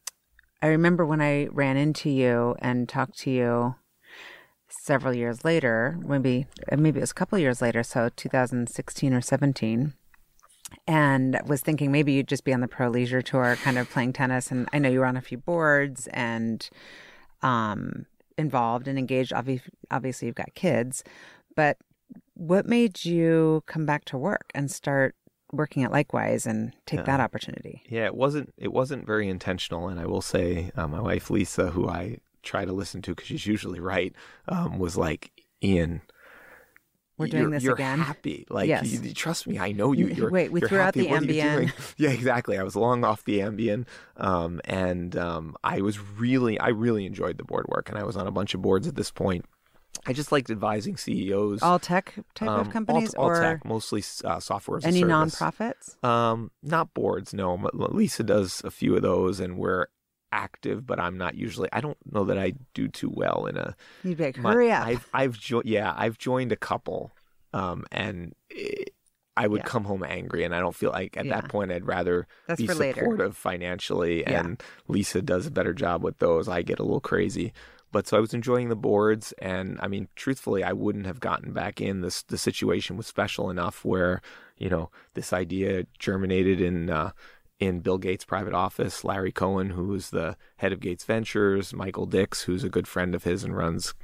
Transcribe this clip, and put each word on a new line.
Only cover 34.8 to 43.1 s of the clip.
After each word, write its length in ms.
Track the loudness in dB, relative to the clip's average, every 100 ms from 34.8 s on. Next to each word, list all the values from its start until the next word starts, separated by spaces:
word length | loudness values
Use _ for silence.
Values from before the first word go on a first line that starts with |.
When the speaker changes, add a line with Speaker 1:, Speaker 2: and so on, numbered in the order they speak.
| -2 0
Speaker 2:
like, 320 | 0 -2 -8 _ _ -2
"Ian, 400 | 2 4 2 -2 -10 _ -20 -20 -20 -20 _ _ _ _ _ -8
Speaker 1:
We're 120 | -2
doing 140 | 2
Speaker 2:
you're, 60 | 2
Speaker 1:
this 100 | 2
Speaker 2:
you're 120 | 0
Speaker 1:
again? 260 | 0 0 0
Speaker 2:
happy. 440 | -2 -4 -8 -8 -6
Like, 180 | 0 2
Speaker 1:
Yes. 240 | 2 0
Speaker 2:
you, 80 | -4
you 140 | -6
trust 320 | -6 -4 -4 -4
me. 120 | -4
I 140 | -2
know 200 | 2 2
you. 160 | 4 2
Speaker 1:
N-, 60 | 2
Speaker 2:
You're, 140 | 2
Speaker 1:
wait, 200 | 2 2
we 80 | 0
Speaker 2:
you're 80 | 2
Speaker 1:
threw 100 | 4
out 80 | 4 4
Speaker 2:
happy. 60 |
Speaker 1:
the 60 | 2
Speaker 2:
What 140 | 2
are 40 | 2
you 60 |
Speaker 1:
Ambien. 220 | 2 4 4
Speaker 2:
doing?" 160 | 0 -2
<laughs> 120 | -10 0
Yeah, 140 | 2
exactly. 480 | 2 2 2 0 -2
I 60 |
was 120 | 0 2
long 260 | 4 4
off 200 | 2